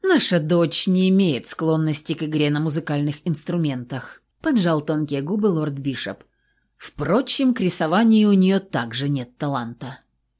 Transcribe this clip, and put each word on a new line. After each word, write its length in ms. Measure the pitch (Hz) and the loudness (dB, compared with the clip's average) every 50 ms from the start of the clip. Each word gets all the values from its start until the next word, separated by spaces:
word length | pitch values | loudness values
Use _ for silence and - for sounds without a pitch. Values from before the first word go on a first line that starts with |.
«Наша 380 | - 381 359 262 - - 185 170 | 2 4 2 4 4 2 0 0
дочь 480 | 151 156 180 175 170 147 - - - 196 | 2 2 2 2 2 2 0 -2 0 2
не 200 | 180 185 185 185 | 2 2 4 4
имеет 360 | 190 190 196 175 135 117 - | 4 4 4 2 0 -2 -4
склонности 680 | - - - 160 160 160 156 156 156 151 - - - 156 | -6 -6 -2 0 0 2 2 0 0 -2 -2 -4 -4 -6
к 100 | 156 160 | -4 -4
игре 260 | 151 156 151 147 147 | -2 0 0 0 2
на 80 | 147 147 | 0 0
музыкальных 580 | 156 160 143 165 156 - 147 143 147 147 143 - _ | -2 -2 -2 -4 -4 -4 -4 -2 -2 -4 -4 -6 _
инструментах», 960 | 175 156 - - - 175 175 160 147 131 123 120 - 139 123 120 - - _ _ _ _ _ | -4 -4 -4 -4 -4 -2 -2 -2 -2 -4 -6 -8 -10 -10 -10 -10 -12 -18 _ _ _ _ _
поджал 400 | - 320 277 226 175 170 160 151 | -2 0 0 2 2 2 0 0
тонкие 420 | 147 - 156 151 156 147 147 139 | 0 -2 -2 -2 -2 -2 -4 -6
губы 240 | 139 156 202 220 214 | -4 -4 -2 0 2
лорд 280 | 214 175 160 151 147 139 | 2 2 0 -2 -4 -6
Бишоп. 500 | 139 131 139 131 - - 101 98 _ - _ _ _ _ _ _ _ _ _ _ | -4 -6 -6 -6 -4 -8 -8 -10 _ -18 _ _ _ _ _ _ _ _ _ _
«Впрочем, 800 | _ - - _ - 147 139 180 254 262 - - - 269 254 247 | _ -20 -16 _ -6 -2 0 0 0 0 -2 -4 0 0 0 0
к 60 | - | 2
рисованию 720 | 190 180 - - 175 156 170 202 233 226 220 214 214 208 | 0 0 0 0 0 2 2 4 4 6 6 6 6 4
у 20 | |
неё 260 | 202 190 185 190 190 190 | 4 4 4 4 2 0
также 500 | 190 - - 135 117 117 117 123 139 143 | -2 -2 -6 -4 -4 -4 -6 -6 -4 -2
нет 280 | 143 135 120 - _ _ | -2 -4 -6 -10 _ _
таланта». 600 | 156 143 135 127 120 113 120 _ - 127 131 - _ _ _ _ _ _ _ | -4 -4 -2 -4 -6 -8 -10 _ -14 -16 -16 -18 _ _ _ _ _ _ _